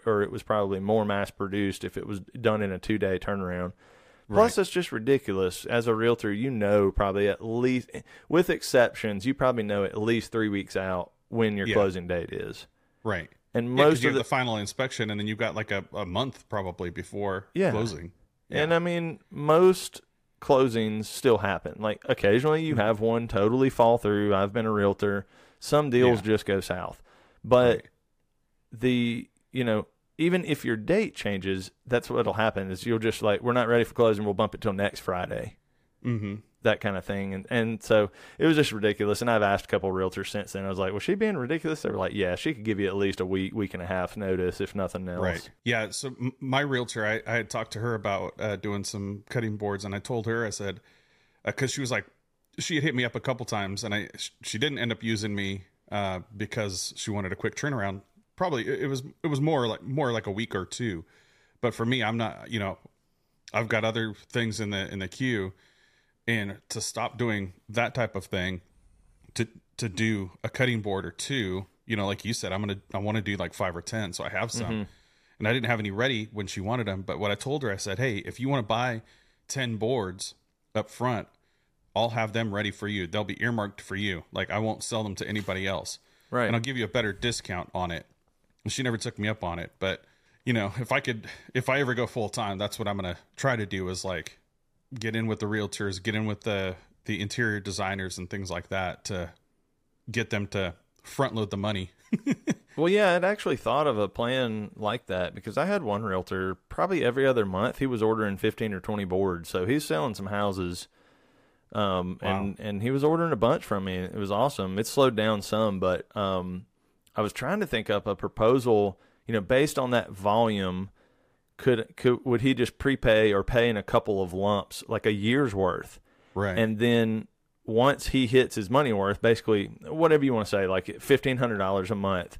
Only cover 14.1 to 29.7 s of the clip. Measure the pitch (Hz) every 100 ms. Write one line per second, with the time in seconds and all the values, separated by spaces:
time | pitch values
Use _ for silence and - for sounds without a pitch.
14.1 | 135 110 135 123 110 101 - 127 - 107
15.1 | 104 104 104 113 87 107 101 87 - 95
16.1 | 92 131 - - 107 95 87 87 85 87
17.1 | 101 101 95 - - 185 107 113 80 85
18.1 | - _ _ _ 139 156 170 175 175 165
19.1 | 151 _ - 147 156 185 185 - - -
20.1 | _ _ _ - 139 131 113 110 107 107
21.1 | - 135 110 101 90 - 76 107 107 -
22.1 | 127 101 113 151 156 160 135 104 107 113
23.1 | 117 117 101 104 127 135 - 117 120 104
24.1 | 104 104 98 101 110 110 104 101 98 104
25.1 | 101 - - - _ - 147 147 123 123
26.1 | 117 101 107 - 98 - 90 87 - -
27.1 | - _ _ - 123 123 - - _ _
28.1 | _ _ _ _ _ _ 113 123 123 120
29.1 | 117 - _ _ 127 120